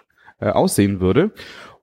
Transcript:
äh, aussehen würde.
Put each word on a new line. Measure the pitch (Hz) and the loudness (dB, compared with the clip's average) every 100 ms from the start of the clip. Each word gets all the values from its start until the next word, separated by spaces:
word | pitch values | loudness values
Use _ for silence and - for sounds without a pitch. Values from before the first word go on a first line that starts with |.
| _ _ _ - | _ _ _ -8
äh, | 104 | -2
aussehen | - 185 - 101 98 | 0 0 2 0 2
würde. | 92 113 214 - - - - - | 0 2 0 -4 -20 -20 -20 -14